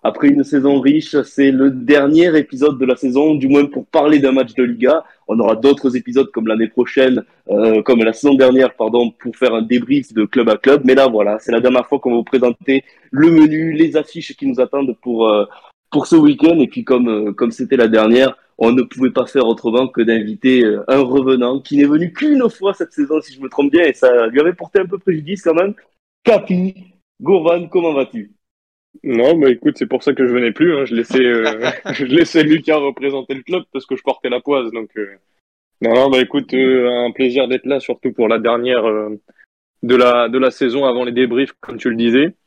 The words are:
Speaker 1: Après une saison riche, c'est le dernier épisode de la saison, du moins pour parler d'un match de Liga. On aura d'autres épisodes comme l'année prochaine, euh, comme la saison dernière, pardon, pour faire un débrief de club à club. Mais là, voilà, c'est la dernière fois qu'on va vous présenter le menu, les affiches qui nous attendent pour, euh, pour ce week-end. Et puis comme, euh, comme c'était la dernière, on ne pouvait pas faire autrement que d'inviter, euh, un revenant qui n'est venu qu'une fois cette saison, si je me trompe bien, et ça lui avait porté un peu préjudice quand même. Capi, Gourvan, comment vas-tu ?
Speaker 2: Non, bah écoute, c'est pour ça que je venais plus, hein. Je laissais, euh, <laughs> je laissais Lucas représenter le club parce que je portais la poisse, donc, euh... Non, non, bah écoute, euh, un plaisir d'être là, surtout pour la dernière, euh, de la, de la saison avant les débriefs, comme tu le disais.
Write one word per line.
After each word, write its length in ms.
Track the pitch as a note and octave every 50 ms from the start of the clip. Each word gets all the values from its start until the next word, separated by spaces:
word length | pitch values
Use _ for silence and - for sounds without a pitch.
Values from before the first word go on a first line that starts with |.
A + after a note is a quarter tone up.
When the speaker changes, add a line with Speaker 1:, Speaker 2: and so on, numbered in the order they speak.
| -
Speaker 1:
Après 220 | A2+ - - - C#3+
une 160 | C#3+ C#3+ C3+
saison 360 | C3+ D3+ C#3 C3 C#3+ C#3+ C#3
riche, 360 | B2 C#3 D3 D#3 D#3 - - D3
c'est 280 | B2 - - - C#3 C#3
le 200 | C3 C3 C3+ C#3
dernier 680 | C3 B2+ A#2+ A#2 D3 D3 C#3 C#3 D#3 D#3+ E3+ F3 D#3+ D#3
épisode 400 | C#3 - - B2+ C#3 D3+ C#3 B2
de 60 | C3
la 100 | B2+ B2+
saison, 400 | - - C3 A#2+ C3+ D3 D#3 D#3
du 140 | C#3+ C3 C3+
moins 160 | C#3 C#3+ C#3+
pour 220 | C#3+ - C3 A2+
parler 320 | _ - D#3+ C#3+ D3+ D3+ D3
d'un 140 | C3+ C3+
match 200 | C3 C3 B2+ A#2
de 100 | A2 -
Liga. 400 | B2+ A#2+ A#2+ A2+ A#2+ B2+ D3 D#3+ D#3 _ _ _ _ -
On 120 | A2+ A2+
aura 160 | A2+ G2+ A2+
d'autres 400 | A2 A2+ C#3 C#3 C#3 - C3+ B2
épisodes 340 | B2+ A2+ - A#2+ C3+ C3+ -
comme 160 | - A#2+ A2
l'année 220 | A2 A2 A2 A2+ A2
prochaine, 560 | _ B2+ A#2+ - - C#3 C3 C3 B2+ B2 - _ _ _ _ -
euh, 320 | G#2 G2+ A2 A2+ A2 A2
comme 240 | G#2+ - C3 A#2 A2
la 80 | A2+
saison 220 | A2 - - C#3+ C#3
dernière, 400 | C3 C3 B2+ B2+ C3 C3 A#2+ -
pardon, 360 | _ A#2 A2 A2 A#2+ A#2+ A2+
pour 240 | - _ - B2 A2+
faire 200 | _ C3 B2 A2+
un 80 | A2+
débrief 500 | A2+ A2 B2 A#2+ A#2 A#2 C#3 C#3+ B2 -
de 140 | A2+ A2 G#2+
club 240 | G2+ - C3 A#2 A2+
à 80 | G#2+ G#2
club. 240 | - C3+ C#3+ C#3+ C#3+
Mais 100 | B2+ C3+
là, 140 | C3+ C3+ C3
voilà, 300 | A#2 G#2+ G#2 G2+ G#2 A2
c'est 140 | - -
la 80 | A#2 A#2
dernière 260 | A#2+ B2+ B2+ B2+ B2
fois 140 | - C#3+ C3+
qu'on 100 | - C3
va 60 | A#2+
vous 60 | A#2+
présenter 640 | A2+ - - B2+ B2 B2 A#2+ _ - - C3+ C3+ - _ _ _ _ _
le 180 | - C3+ D3+ E3+
menu, 420 | E3 D#3+ D#3 D3+ D3+ D#3 D#3+ E3
les 240 | D#3 D3+ E3 D#3 C#3
affiches 400 | D#3 D3 - - E3+ - - C#3+
qui 100 | _ C#3
nous 140 | C#3 B2+ B2
attendent 340 | B2+ A#2+ - C#3 C#3 C3 A#2 _
pour, 260 | _ B2 A#2+ A2+ A2+
euh, 200 | A2 G#2 G#2 G2+ - - - _ - _ _ _ _
pour 160 | - D3+ -
ce 100 | - E4+
week-end. 420 | - D3+ D3 C#3+ - - D#3+ E3+ E3
Et 100 | B2+ -
puis 160 | - B2+ A2+
comme, 240 | - B2+ B2 B2 A#2
euh, 240 | A2 G#2 G#2+ G#2
comme 180 | G2+ - B2 A#2
c'était 280 | A2+ - C3 A2 C#3 B2
la 100 | A#2 A2
dernière, 480 | A2 A2 A2 A2 A#2 B2+ C3+ C3 - _ _ _ _ -
on 140 | A2+ A2+
ne 100 | A#2+ C3
pouvait 260 | A#2+ A2+ - B2+ C3 B2+
pas 160 | - C3 A#2+
faire 220 | - - C#3 B2
autrement 420 | A2+ A2+ G#2 - A#2+ A2 B2 C3+ B2
que 140 | - -
d'inviter, 600 | A2+ A2 A2+ A2+ G#2 G#2+ G#2+ G2+ - C3 C3 B2+
euh, 220 | A#2 G#2+ G#2 G#2 -
un 140 | - C3 C#3
revenant 600 | C#3 B2 C3 C#3 C3 C3 C3 B2 A#2+ A#2+ C3 C#3
qui 180 | - - D3 C#3+
n'est 80 | C#3+
venu 260 | C#3+ D3 D#3 F3 F3
qu'une 380 | - - C#4+ D4+ D4 C4+ B3+ A3+
fois 240 | - - F#3+ G3+ F#3+
cette 180 | - E3+ -
saison, 300 | _ D3 D3 C#3 D#3 D#3
si 100 | C#3+ -
je 80 | C3+ C3
me 80 | C3+ C3
trompe 240 | - - C#3+ C#3+
bien, 120 | C#3 E3+ F3
et 100 | D3+ B2+
ça 320 | - - B2+ B2 A#2+ A#2
lui 120 | A2+ A#2 C3+
avait 140 | D3+ F3
porté 280 | F3+ _ E3+ - _ G#3
un 60 | F#3
peu 120 | F3 F#3+ F#3+
préjudice 420 | _ - F3 D#3 D3 D3+ G3 F#3
quand 140 | - E3+ D#3+
même. 180 | E3 F#3 G3+ G#3 _ _ _ _ _ _ _ _ _ _
Capi, 500 | - A3 G3 - - F#3 F3+ F#3 F#3+ F#3 - - _ _ _ _ _ _ _
Gourvan, 460 | - C#3+ G3 F3+ D#3 E3 E3+ F3+ F3 E3
comment 260 | - F#3 E3+ E3 D3+
vas-tu ? 380 | C#3 C3 - - A#2 G2+ - _ _ _ _ _ _ _ _ _ _ _ _ _ -
Speaker 2:
Non, 320 | - - B2 A2+ A#2+ C#3 E3+
bah 160 | E3 C#3+ C3+
écoute, 240 | B2 A#2 - D#3 C3+
c'est 120 | - C3 A2+
pour 160 | - B2 -
ça 80 | D3
que 120 | C3+ C3 C3+
je 80 | B2
venais 200 | B2 B2 B2 A#2
plus, 200 | G#2+ - D3+ F3
hein. 120 | E3 C#3 C#3
Je 100 | A#2+ A#2+
laissais, 260 | A#2 A#2 - - C3
euh, 480 | B2+ B2 A#2+ A#2 A2+ - A2 A2 A#2+ D#3+ - - -
<laughs> 60 | -
je 140 | - - C#3+
laissais 400 | B2 C3 E3+ E3 - - E3 D#3
Lucas 320 | D3+ D#3 D#3+ - - D#3
représenter 580 | D3+ C#3+ C#3 B2 - C3+ C#3 C#3 C3+ B2+ _ C#3
le 80 | C3+
club 220 | B2 - E3+ F3+ - _
parce 140 | _ C3+ -
que 100 | _ C3
je 80 | B2+ _
portais 240 | C3+ B2+ - _ B2+
la 100 | B2 B2
poisse, 300 | _ C#3+ C#3+ C3+ A#2+ A2+
donc, 200 | A2 A#2 A2 G#2 _
euh... 200 | A2 G#2 G2 G2 F#2 _ _ _ _ _ _ _ _ _ _ _ _
Non, 120 | - A2+ A2+
non, 160 | B2 C3+ C#3
bah 100 | C3+ B2+
écoute, 340 | B2+ - - C#3+ C3+ - -
euh, 340 | C3 C3 C3 C3 B2+ B2 B2
un 220 | B2 A#2+ A#2+ A#2+
plaisir 380 | - - C3+ B2+ B2 C#3 C3 A#2+
d'être 180 | B2+ B2 -
là, 140 | B2+ C#3+ C3+
surtout 320 | - - B2 _ _ C3+
pour 160 | A2 - A#2 G#2+
la 100 | A#2 A2+
dernière, 500 | A2 A#2 A#2+ A#2 A#2+ B2+ B2+ A#2+ G#2+ A2+
euh, 320 | G#2+ G#2+ G#2+ G#2+ G#2+ G#2+ _ _ _ _ _ _ _ _ _ _ _ _
de 140 | - A#2 B2
la, 320 | B2 B2 B2 A#2+ A#2+ A#2+ A2+
de 100 | A#2 C3
la 140 | C3 B2+
saison 320 | - - C#3 B2+ A#2 C#3 C#3
avant 180 | C3 A#2+ B2
les 80 | B2 B2
débriefs, 440 | A#2+ B2 C3 B2 A#2 B2 C#3 C3 - _
comme 160 | - - A#2+
tu 140 | A2 - B2+
le 60 | A2+
disais. 380 | A2+ A#2 A#2 A2+ C3 D3 E3+ F3+ _ _